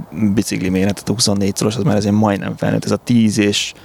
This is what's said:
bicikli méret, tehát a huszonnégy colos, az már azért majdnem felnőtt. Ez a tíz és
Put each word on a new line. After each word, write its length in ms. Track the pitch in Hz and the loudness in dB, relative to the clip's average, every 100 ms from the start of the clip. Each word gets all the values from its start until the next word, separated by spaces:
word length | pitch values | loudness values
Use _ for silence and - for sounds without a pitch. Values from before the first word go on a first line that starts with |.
| - 80 107 | -6 -2 0
bicikli 340 | 104 - 101 92 | 0 -2 -4 -2
méret, 260 | 92 98 | 0 0
tehát 140 | - - | -2 -4
a 40 | |
huszonnégy 420 | 107 107 101 98 - | -2 0 0 -2 0
colos, 180 | 107 107 | -2 0
az 60 | |
már 140 | 104 104 | 0 0
azért 180 | 104 | 2
majdnem 420 | 104 107 98 - - | 2 2 0 -4 -4
felnőtt. 280 | 101 110 | -2 -2
Ez 60 | 107 | -2
a 60 | 107 | -2
tíz 420 | - 120 110 104 | 2 2 4 2
és 340 | 104 101 - - | 2 0 -4 -10